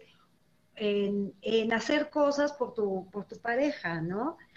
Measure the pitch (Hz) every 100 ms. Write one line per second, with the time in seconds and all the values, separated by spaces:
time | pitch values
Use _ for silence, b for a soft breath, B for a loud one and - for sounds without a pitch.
0 | b b b _ _ _ _ - 208 202
1 | 202 202 196 - 214 226 220 226 262 302
2 | 302 302 285 285 294 - 240 - 202 190
3 | 180 202 196 - 233 240 294 - 175 165
4 | 165 196 285 - b